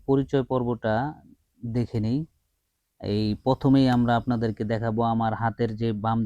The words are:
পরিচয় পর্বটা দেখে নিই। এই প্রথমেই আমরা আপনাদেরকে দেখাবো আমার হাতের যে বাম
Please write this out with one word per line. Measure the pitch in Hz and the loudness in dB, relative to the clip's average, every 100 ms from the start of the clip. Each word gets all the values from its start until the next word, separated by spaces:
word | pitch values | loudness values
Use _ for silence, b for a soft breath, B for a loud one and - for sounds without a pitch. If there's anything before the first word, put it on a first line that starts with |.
পরিচয় | - 135 135 139 | 0 0 2 0
পর্বটা | 123 127 120 113 113 110 139 - - - _ _ 123 | 0 -2 -2 -4 -2 -2 -2 -8 -18 -20 _ _ -6
দেখে | 117 117 120 | -4 -2 -2
নিই। | 110 131 160 _ _ _ _ _ _ - | -2 -2 -4 _ _ _ _ _ _ -12
এই | - 104 107 | -4 -2 0
প্রথমেই | 104 - 131 139 135 131 | -2 0 0 4 4 4
আমরা | 123 120 120 | 4 2 2
আপনাদেরকে | 113 120 113 107 | 0 -2 -2 -2
দেখাবো | 107 113 113 110 | -2 -2 -2 0
আমার | 117 113 113 | 0 0 0
হাতের | 107 113 110 117 110 | 0 -2 -2 -4 -2
যে | 117 | -4
বাম | 107 110 113 | -2 0 0